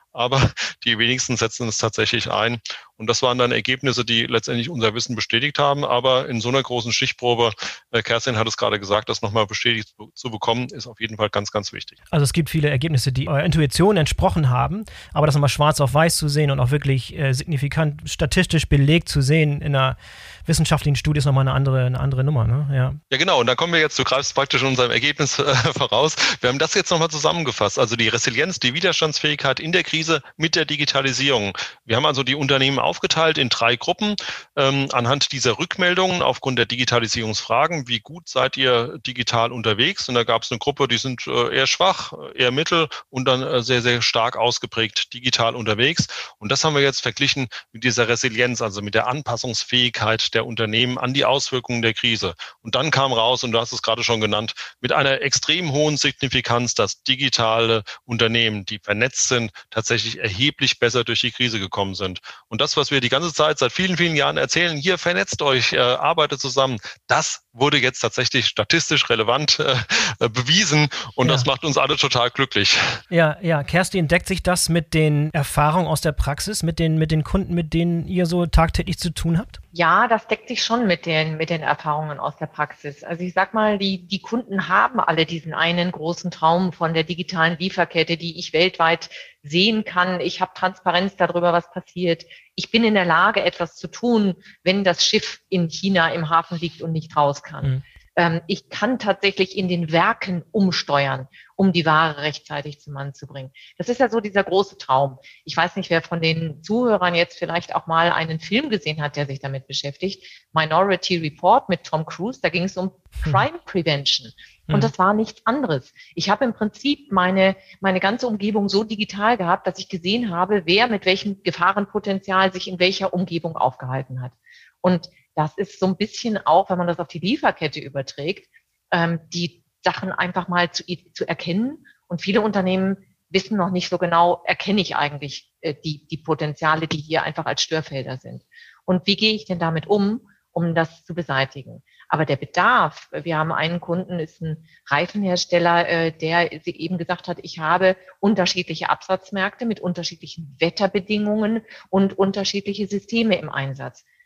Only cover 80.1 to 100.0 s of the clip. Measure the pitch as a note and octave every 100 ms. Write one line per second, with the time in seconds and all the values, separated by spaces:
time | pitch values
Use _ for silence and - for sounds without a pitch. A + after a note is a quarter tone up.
80.1 | A3 - A3 - A#3+ - A#3 G#3+ E3+ E3+
81.1 | D#3 D#3+ D#3 D#3+ E3 C3+ D3 D#3 D3+ D#3
82.1 | C#3+ D3 - D#3 - D3 - D3 C#3+ -
83.1 | E3+ F3+ F#3 G3 A3 G#3+ G3+ G3 F#3 F3+
84.1 | F#3+ - A#3 - F#3+ E3 F#3+ B3 B3 -
85.1 | D#3+ D#3+ E3 D#3+ - E3 F3 F3+ E3+ D#3
86.1 | F3 F3+ - D#3+ F3 F#3 - E3 E3 D#3+
87.1 | E3+ E3+ F3+ D#3+ E3 F#3 F#3 E3 E3+ D#3+
88.1 | E3 E3 D#3+ - D#3+ F3+ - E3 E3+ -
89.1 | - - _ C#3+ E3+ G#3 G#3+ G#3 F3 F#3
90.1 | F3+ F3 - F#3 - F#3 F#3+ F#3 E3+ F#3+
91.1 | - F3 F3 F3 E3+ - F3+ - F3 F3+
92.1 | E3 - - _ - - A3+ A3+ G#3 F3
93.1 | D#3+ G3 G#3+ F3 - E3+ - E3+ - A#3+
94.1 | A#3 G3+ E3+ - - F3+ G3 G3 E3+ -
95.1 | - - - _ F#3 E3 - F#3+ F#3 E3
96.1 | E3+ D#3 E3 - E3+ E3 - E3 D#3+ D#3+
97.1 | D#3 C#3+ C#3 - D3 D3 C3 - - -
98.1 | - E3+ E3 E3 G3+ - - G#3+ B3+ G#3
99.1 | F#3+ G3 G3 F#3+ - F#3 F3 D#3+ E3